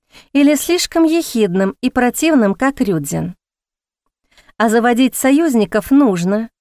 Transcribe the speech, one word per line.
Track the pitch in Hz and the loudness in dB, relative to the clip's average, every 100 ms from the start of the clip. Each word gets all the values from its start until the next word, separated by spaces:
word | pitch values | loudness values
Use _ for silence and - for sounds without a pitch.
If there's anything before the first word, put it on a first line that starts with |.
| _ - _ | _ -20 _
или | 277 285 294 | 0 2 2
слишком | - 349 - 330 | 0 -4 -2 0
ехидным | 320 330 320 233 202 180 190 - | 2 0 -2 -2 0 0 -2 -2
и | 254 | -4
противным, | - 247 240 311 302 202 196 | -2 -2 -2 0 2 2 0
как | 269 277 | -4 -2
Рюдзин. | 254 165 147 165 165 185 _ _ _ _ _ _ _ _ _ _ _ - | -2 -2 -4 -8 -8 -12 _ _ _ _ _ _ _ _ _ _ _ -4
А | 226 | 0
заводить | 226 240 240 262 - | 2 2 2 0 0
союзников | 269 277 330 233 202 220 - | 2 2 2 0 0 -2 2
нужно, | 277 269 185 175 208 226 - | 2 4 0 -2 -2 -6 -14